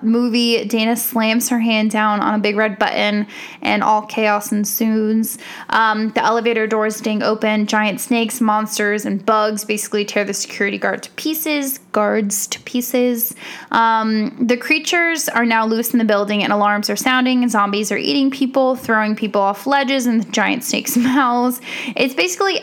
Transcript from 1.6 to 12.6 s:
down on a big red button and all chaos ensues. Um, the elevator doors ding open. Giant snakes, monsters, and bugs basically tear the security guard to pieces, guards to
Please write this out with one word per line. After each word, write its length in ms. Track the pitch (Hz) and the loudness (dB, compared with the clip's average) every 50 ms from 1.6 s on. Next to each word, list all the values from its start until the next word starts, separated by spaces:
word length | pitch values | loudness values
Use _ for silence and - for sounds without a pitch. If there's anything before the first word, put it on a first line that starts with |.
| 226 233 220 214 214 220 | 2 2 2 2 2 2
down 300 | 214 214 214 214 208 208 | 2 2 2 2 2 2
on 140 | - - 214 | 0 0 0
a 40 | 214 | 2
big 180 | 202 208 208 | 0 0 2
red 220 | 208 220 214 196 - | 2 0 0 0 0
button 480 | 214 - - - 208 208 208 208 208 208 - - - - - - | -2 0 0 0 0 0 0 0 -2 -4 -8 -16 -16 -16 -14 -6
and 220 | - 208 208 208 - | -2 0 0 2 2
all 200 | - 214 214 214 | 2 2 2 0
chaos 500 | 214 - 226 220 208 208 208 208 - 220 | -2 -4 0 2 2 2 0 0 -2 -2
ensues. 840 | 208 208 - - - 226 220 220 220 214 214 220 220 220 220 - - - - - - - - | -2 -2 -2 -2 -2 0 0 2 2 2 2 2 0 0 -2 -4 -10 -12 -16 -16 -16 -8 -2
Um, 400 | - 220 226 220 214 214 220 220 | 2 2 2 2 2 0 -2 -2
the 120 | 208 226 - | 0 0 2
elevator 440 | 208 226 233 220 233 233 220 220 | 2 2 2 2 0 0 0 0
doors 340 | 214 220 214 214 220 214 214 | 0 0 0 0 0 -2 -4
ding 220 | - 226 214 208 - | -4 -2 -2 0 0
open. 440 | 208 220 220 220 214 214 214 208 | 0 0 0 0 0 2 2 0
Giant 340 | 208 - 214 214 214 185 - | 2 2 2 2 2 0 -2
snakes, 400 | - - 247 233 226 220 - - | -2 0 0 0 0 0 -2 0
monsters, 640 | 233 220 208 214 214 214 - - 208 208 208 214 208 | 0 2 2 0 0 -2 -4 -2 0 0 0 -2 -2
and 200 | 214 196 196 190 | -4 -4 -2 0
bugs 380 | - 220 214 214 214 214 208 - | 2 2 2 2 0 -2 -4 -4
basically 400 | - 214 208 - - - 214 208 | -4 -4 -4 -4 -4 -2 -2 -2
tear 200 | 208 - 208 202 | 0 0 -2 -2
the 80 | 202 202 | -2 -4
security 440 | - - - - - 208 202 202 196 | -6 -6 -8 -4 -4 -2 -2 -2 -2
guard 240 | - 196 - - - | -2 -2 -2 -4 -6
to 80 | - - | -12 -14
pieces, 680 | - - 311 311 311 - 311 302 294 277 269 262 - - _ | -8 -6 -4 -4 -4 -2 -2 -2 -2 -2 -4 -6 -8 -12 _
guards 560 | - 214 208 208 208 220 214 202 - - - - | -2 0 2 2 2 0 0 0 -2 -4 -4 -6
to 120 | - - | -8 -10